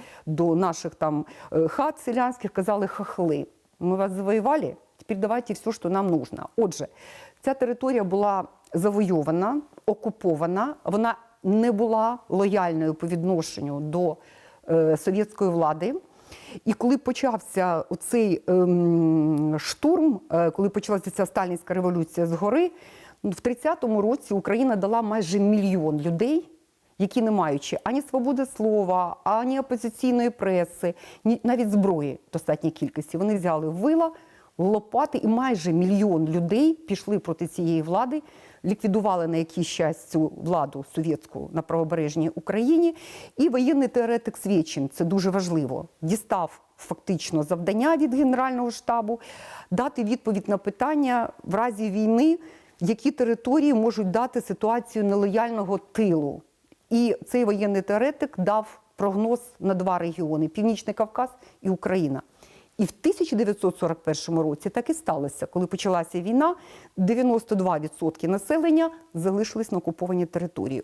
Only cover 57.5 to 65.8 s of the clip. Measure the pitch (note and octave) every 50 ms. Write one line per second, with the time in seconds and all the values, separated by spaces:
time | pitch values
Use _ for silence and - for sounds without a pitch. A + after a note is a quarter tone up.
57.5 | G#3 G3 G#3 G3+ G3+ F#3+ F#3 - G3+ G#3+ B3 D4 D4 - D4+ C#4 - - F3+ G3+
58.5 | G#3 A3 G#3+ - - - _ _ _ - G3+ G3+ F#3+ G3+ A3 A3+ B3 A#3+ - -
59.5 | - - - G3 F#3+ F3+ F3+ F#3+ F3+ F3 E3+ E3+ E3 F3+ E3+ D3+ D#3 D3+ D#3 D#3
60.5 | - G#3+ G#3 A3+ G#3+ - - A3 G#3 - A3 G#3+ - A#3+ B3+ B3+ - - - -
61.5 | _ _ - F#3+ F#3 - - G3 F#3 F#3+ D#3+ C#3 C3+ C3+ - _ _ _ - -
62.5 | - - _ _ _ - G3+ - - _ - D#4+ G#4 - F4 - B3 G#3 A#3 G3+
63.5 | G#3 - - F#3 - - F3+ D#3+ E3 - - D#3+ D3+ - - E3+ E3+ D#3+ D#3 D#3
64.5 | C#3+ - - G3 - A#3+ A#3+ - D#4+ - - - D#3+ C#3+ C#3+ C#3 - - - -
65.5 | - F3+ F#3 F3 G3 F3+